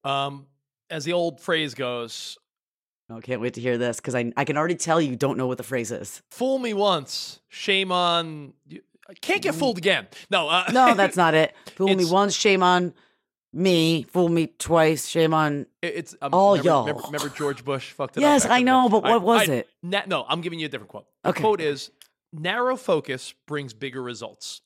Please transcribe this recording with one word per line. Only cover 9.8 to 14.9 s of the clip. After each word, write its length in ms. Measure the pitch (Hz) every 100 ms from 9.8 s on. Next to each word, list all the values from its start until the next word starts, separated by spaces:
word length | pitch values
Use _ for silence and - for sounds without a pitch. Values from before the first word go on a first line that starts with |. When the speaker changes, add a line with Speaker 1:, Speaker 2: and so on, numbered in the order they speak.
| 175 156 95 - -
Speaker 1:
No, 180 | 180 151
uh, 220 | 175 180
Speaker 2:
No, 220 | 240 254
that's 220 | 202 190 185
not 180 | 165
it. 200 | 156 160 - -
Speaker 1:
<laughs> 100 | -
Speaker 2:
"Fool 120 | 196
me 140 | 190
Speaker 1:
it's 80 | 170
Speaker 2:
once, 240 | 185 202
shame 280 | - 214 190
on 320 | 180 180 180 - _ _ _ _ _
me. 520 | 151 185 170 160 165
Fool 260 | 117 180 170
me 160 | 165 156 _
twice, 480 | - 165 156